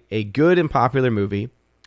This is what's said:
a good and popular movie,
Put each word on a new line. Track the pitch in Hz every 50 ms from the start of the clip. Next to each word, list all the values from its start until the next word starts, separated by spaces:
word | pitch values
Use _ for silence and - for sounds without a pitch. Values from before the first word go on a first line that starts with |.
| _ _
a | 98 110 104
good | 104 101 131 151 170 180 175
and | 165 147
popular | - 135 117 127 135 135 131 123
movie, | 113 101 101 95 101 101 107 123 _ _ _ _ _ _ _